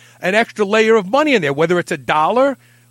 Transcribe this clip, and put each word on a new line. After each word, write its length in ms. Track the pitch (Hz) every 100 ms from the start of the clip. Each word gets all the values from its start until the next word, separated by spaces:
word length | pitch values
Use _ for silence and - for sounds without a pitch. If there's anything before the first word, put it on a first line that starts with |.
| - -
an 140 | 175
extra 300 | 208 226 -
layer 300 | 202 220 220
of 140 | 226 185
money 260 | 269 302
in 80 | 240
there, 120 | 143
whether 240 | 139 165 175
it's 120 | -
a 80 | 160
dollar 600 | 123 151 160 233 277 254 _ _ _